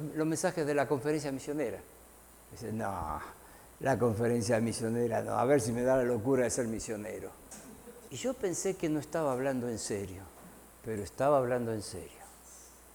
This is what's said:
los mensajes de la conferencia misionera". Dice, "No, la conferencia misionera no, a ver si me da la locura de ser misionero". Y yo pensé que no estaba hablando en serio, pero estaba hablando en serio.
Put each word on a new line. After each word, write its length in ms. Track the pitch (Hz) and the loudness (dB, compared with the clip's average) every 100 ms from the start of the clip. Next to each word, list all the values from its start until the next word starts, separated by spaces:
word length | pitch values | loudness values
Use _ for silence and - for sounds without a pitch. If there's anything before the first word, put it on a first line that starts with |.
| 151 | -4
los 120 | 151 156 | -2 0
mensajes 380 | 160 185 170 | 2 0 0
de 80 | 147 | 2
la 120 | 143 135 | 2 4
conferencia 460 | 143 143 156 143 | 2 2 0 0
misionera". 460 | 135 135 147 127 95 - - - - - - - | -4 -4 -2 -2 -4 -10 -20 -20 -20 -20 -20 -20
Dice, 200 | 87 113 | -10 -6
"No, 480 | 110 104 95 80 73 - - - - - - | -4 -2 -4 -4 -6 -8 -16 -20 -20 -20 -4
la 180 | 135 123 | 0 4
conferencia 600 | 120 104 120 120 107 113 | 4 4 2 2 4 2
misionera 640 | 113 107 113 117 120 107 | 2 0 0 2 2 0
no, 140 | 110 107 | 0 2
a 80 | |
ver 160 | 113 147 | 6 4
si 120 | 107 | 4
me 100 | 117 | 2
da 140 | 123 131 | 4 4
la 80 | |
locura 400 | 123 120 110 135 | 4 2 4 4
de 60 | 120 | 4
ser 180 | 120 117 | 2 -2
misionero". 640 | 110 - 107 104 98 95 - - - - - - - - | -2 -6 -6 -6 -8 -10 -14 -18 -18 -18 -18 -18 -18 -14
Y 60 | 127 | -6
yo 180 | 240 | -4
pensé 420 | 254 196 160 190 185 | -2 -2 0 -2 0
que 120 | 165 | 0
no 120 | 151 | 0
estaba 320 | - 170 151 | -2 0 2
hablando 360 | 123 139 127 120 | 2 0 0 -2
en 120 | 110 | -2
serio, 420 | - 104 98 92 95 - - - - - | -2 -4 -4 -10 -14 -18 -20 -20 -20 -14
pero 180 | - 110 | -6 -6
estaba 360 | 95 - 131 147 | -6 0 4 4
hablando 340 | 123 123 117 | 4 0 0
en 100 | 110 | -2
serio. 380 | 98 95 80 - - - - - - - - | -4 -10 -12 -16 -20 -20 -20 -20 -20 -20 -20